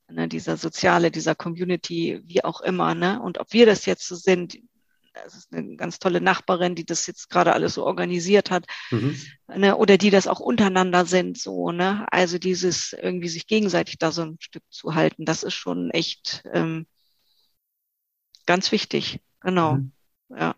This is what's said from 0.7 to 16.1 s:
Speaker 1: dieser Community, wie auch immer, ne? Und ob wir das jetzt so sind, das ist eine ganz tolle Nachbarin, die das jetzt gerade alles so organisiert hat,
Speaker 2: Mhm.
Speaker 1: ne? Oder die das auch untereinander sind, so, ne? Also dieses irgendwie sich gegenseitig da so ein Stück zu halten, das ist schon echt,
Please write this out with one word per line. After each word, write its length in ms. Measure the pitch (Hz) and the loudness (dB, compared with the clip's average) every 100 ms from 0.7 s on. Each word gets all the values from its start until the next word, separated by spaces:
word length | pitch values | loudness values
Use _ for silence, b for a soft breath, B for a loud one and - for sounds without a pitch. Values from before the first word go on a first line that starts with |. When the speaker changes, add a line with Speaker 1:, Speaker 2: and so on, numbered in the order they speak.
| - 185 175 170 | 0 2 4 2
Speaker 1:
dieser 240 | 160 156 | 0 -4
Community, 880 | 160 170 165 180 175 - 170 165 85 165 | -4 -4 -6 -4 -4 -4 -4 -4 -6 -4
wie 180 | 175 | -2
auch 180 | - - | -2 -4
immer, 320 | 185 185 165 | -4 -2 -2
ne? 260 | 165 175 220 | 0 -2 -2
Und 200 | 185 - | -6 -8
ob 140 | - | 0
wir 120 | 220 226 | 6 8
das 220 | 196 - | 6 0
jetzt 200 | 185 - | -4 -6
so 80 | 175 | -2
sind, 440 | 190 180 175 - _ _ _ _ _ | 2 2 0 -12 _ _ _ _ _
das 220 | - - 185 | -20 -20 -20
ist 180 | - | -16
eine 220 | 170 - - | -12 -12 -10
ganz 220 | 170 - | -10 -4
tolle 220 | 190 175 | 0 2
Nachbarin, 540 | 180 180 - 175 180 165 | 2 0 0 0 0 -2
die 100 | - | -6
das 220 | 165 - | -6 -6
jetzt 220 | - - | -10 -2
gerade 240 | 175 170 | 2 4
alles 220 | - 170 - | 4 2 -2
so 100 | - | -2
organisiert 680 | - 180 175 170 202 - | -2 -2 -2 4 4 4
hat, 140 | 180 - B B | -2 -4 B B
Speaker 2:
Mhm. 240 | 117 127 165 B B - 185 | -2 -2 -4 B B -12 2
Speaker 1:
ne? 220 | 196 - | 2 6
Oder 200 | 196 190 | 6 6
die 140 | 202 | 6
das 160 | 190 - | 4 4
auch 120 | - | 0
untereinander 640 | - 233 202 185 185 180 170 | 0 2 2 2 4 2 4
sind, 340 | 185 180 175 | 2 0 -6
so, 320 | 196 185 170 | -8 -4 -4
ne? 340 | 170 185 208 - | 0 -2 -2 -2
Also 260 | 180 175 175 | 0 0 0
dieses 560 | 185 180 185 - - | -2 -2 -2 -2 -6
irgendwie 360 | - 180 180 170 | -6 -6 -4 -6
sich 180 | 165 - | -8 -2
gegenseitig 500 | 220 202 170 170 - | 0 2 2 0 -2
da 140 | 165 | -2
so 100 | 165 | -2
ein 140 | 160 165 | -6 -10
Stück 240 | - - - | -18 -20 -20
zu 240 | - - | -12 -4
halten, 320 | 160 156 - 160 | 2 2 0 -4
das 160 | - | -4
ist 140 | - - | -4 -6
schon 340 | 180 175 175 | -6 -4 -2
echt, 520 | - - | -2 -4